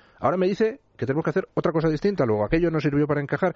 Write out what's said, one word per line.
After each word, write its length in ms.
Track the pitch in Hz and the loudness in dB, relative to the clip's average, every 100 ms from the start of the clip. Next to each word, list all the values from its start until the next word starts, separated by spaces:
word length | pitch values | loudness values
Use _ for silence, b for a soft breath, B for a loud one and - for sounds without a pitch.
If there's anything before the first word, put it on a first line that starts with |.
| B B | B B
Ahora 200 | 135 185 | 0 2
me 100 | 185 | 0
dice 320 | 202 220 262 _ - | 2 -2 -2 _ -8
que 100 | 123 | -4
tenemos 200 | 143 160 | -2 0
que 60 | |
hacer 140 | 190 - | -2 -4
otra 200 | - 165 | -2 0
cosa 160 | 160 156 | 0 0
distinta, 360 | 151 202 185 123 | 0 -2 0 0
luego 200 | 107 104 | 2 2
aquello 260 | 165 175 | 2 2
no 80 | 160 | 0
sirvió 260 | 151 143 147 | 0 0 0
para 140 | 147 | -2
encajar, 340 | 143 143 180 | -2 -2 -2